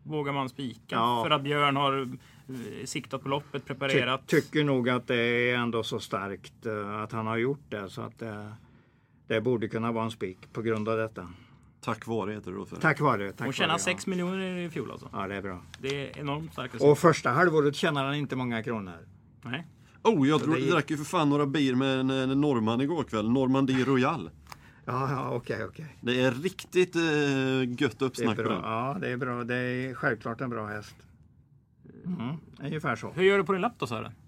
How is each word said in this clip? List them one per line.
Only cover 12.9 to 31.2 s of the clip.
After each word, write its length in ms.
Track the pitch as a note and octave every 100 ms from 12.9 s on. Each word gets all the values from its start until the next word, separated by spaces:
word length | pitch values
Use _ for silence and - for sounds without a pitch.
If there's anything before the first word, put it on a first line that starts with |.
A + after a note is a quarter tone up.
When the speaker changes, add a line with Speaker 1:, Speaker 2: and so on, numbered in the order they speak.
| C#3+
Speaker 2:
vare, 320 | D3+ A2+ G2
tack 160 | - C3
Speaker 1:
Och 60 |
tjänar 140 | C3+ F3
Speaker 2:
vare, 60 |
ja. 100 | E3
Speaker 1:
sex 220 | - F3+ -
miljoner 500 | F#3 F3 F#3+ F#3+ F3+
i 120 | F3
fjol 200 | E3 A2+
alltså. 180 | - -
Speaker 2:
Ja, 140 | - F#2+
det 80 | G2
är 60 |
bra. 200 | G2 F2+ - -
Speaker 1:
Det 320 | C3+ C#3 C#3
är 80 | -
enormt 320 | D3 D3 D#3+
starka 200 | - B2
Speaker 2:
Och 60 | A#2
Speaker 1:
siffror. 140 | C#3+
Speaker 2:
första 360 | C#3+ F3 D3+ B2+
halvåret 460 | B2 F3+ D#3 D3 C#3+
tjänar 280 | F3+ D3
han 100 | C3+
inte 220 | C#3+ C#3 C3
många 260 | B2 A#2
kronor. 320 | A2 A#2 F#2+ E2+ F2 - - -
Speaker 1:
Nej. 240 | A#2 C3 F3 - - -
Speaker 3:
Oh, 260 | - G#3+ C3+
jag 120 | D3+
Speaker 2:
Så 40 |
Speaker 3:
tror 100 | C3+ D#3+
Speaker 2:
det 40 |
Speaker 3:
det 60 | C#3+
drack 200 | E3+ C#3+
ju 60 | D3+
för 80 |
fan 240 | D3+ F3+ D3+
några 160 | C#3+ C#3+
bier 280 | D3 C3+
med 260 | B2 C3+ C3
en, 100 | C3
en 300 | C3+ C3 C3+
norrman 400 | D3 B2+ A2 A#2
igår 240 | C#3 E3+
kväll. 260 | B2+ A2+ G#2+
Normandie 540 | B2 C3 C3 C3+ C3
Royal. 460 | B2+ C3+ B2+ D#3 E2 - - - - -
Speaker 2:
Ja, 260 | - B2 C3+
ja, 200 | C#3 C3
okej, 340 | B2+ - A#2
okej. 320 | G2+ - D#3 -
Speaker 3:
Det 200 | A#2 B2
är 100 | B2+
riktigt, 640 | A#2+ F3 - - F3 F3+ E3+
eh, 60 |
gött 960 | E3 D3+ C#3+ C3+ C3 C3 B2+ A#2+ C#3 -
Speaker 2:
Det 40 |
är 40 | C3
Speaker 3:
uppsnack 300 | - B2 G#2+
på 60 |
Speaker 2:
bra. 100 | A#2
Speaker 3:
den. 100 | G2+
Speaker 2:
Ja, 340 | G#2 A2+ B2+ C#3+
det 80 | B2+
är 80 | B2
bra. 280 | B2+ A#2+
Det 100 | A#2+ B2
är 380 | B2 B2 C3
självklart 460 | B2 D3 A2+ B2+ A2+
en 100 | C3
bra 160 | A#2 G#2+
häst. 280 | G#2 G#2 - - -